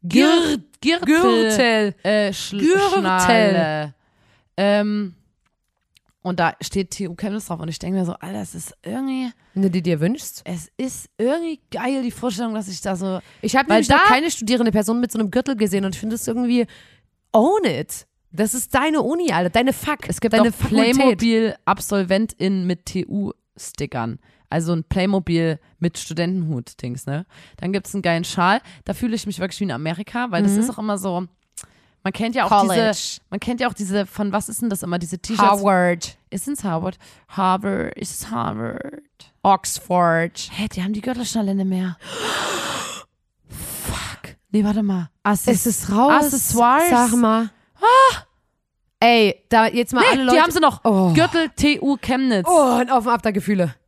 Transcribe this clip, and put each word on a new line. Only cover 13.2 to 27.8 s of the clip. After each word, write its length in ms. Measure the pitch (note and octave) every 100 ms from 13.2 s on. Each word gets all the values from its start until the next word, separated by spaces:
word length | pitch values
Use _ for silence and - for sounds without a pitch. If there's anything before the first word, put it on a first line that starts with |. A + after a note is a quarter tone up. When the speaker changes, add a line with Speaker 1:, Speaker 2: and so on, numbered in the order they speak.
| - _
Speaker 2:
Ich 140 | G#3+ C4
hab 120 | C#4
Speaker 1:
weil 60 | D#4
Speaker 2:
nämlich 80 | C4
noch 80 | C4+
Speaker 1:
da 60 | G4
Speaker 2:
keine 220 | B3+ E4
studierende 420 | - G#3+ B3 A#3
Person 280 | G3+ G3+ A#3
mit 120 | A#3+
so 60 | A3
einem 120 | G#3+
Gürtel 240 | A#3 C4+
gesehen 300 | B3+ G#3+ G3
und 100 | G3
ich 60 | F#3
finde 140 | G#3+ A#3
es 100 | -
irgendwie, 400 | A3+ B3 A#3+ A#3 - - _ _ _ _
own 320 | A3+ A#3+ G#4
it. 420 | E4 C3+ E3 - - _ _
Das 220 | E3+ G#3+
ist 200 | B3 -
deine 280 | C4 D4 D#4
Uni, 280 | B3 E4 F4
Alter, 200 | E3+ F3+
deine 220 | A3+ B3+
Fuck, 340 | C4 - D4 -
Speaker 1:
Es 120 | -
gibt 100 | A3+
Speaker 2:
deine 160 | A3+ A#3
Speaker 1:
auch 60 |
Speaker 2:
Fakultät. 400 | - - A3 A3+ C4
Speaker 1:
Playmobil-Absolventin 1700 | C4+ G3 A#3 A3+ A3 - - G3 - G3+ F#3 F#3+ A3 - F#3+ F#3+ F3+
mit 200 | F3 -
T 180 | F#3+ -
U-Stickern. 1120 | G3+ G3 - _ _ - - C#3 C3 A#2 C3 _ _ _
Also 240 | D#3 E3
ein 120 | E3+
Playmobil 720 | D#3+ G3 F#3 G3 E3+ E3+ E3 D3+ _ _
mit 200 | E3+ -
Studentenhut-Dings, 1040 | - E3 E3+ F#3+ D#3+ C#3+ A#2 - B2 B2 -
ne? 200 | C#3+ F#3 - - _
Dann 140 | F3
gibt's 220 | G3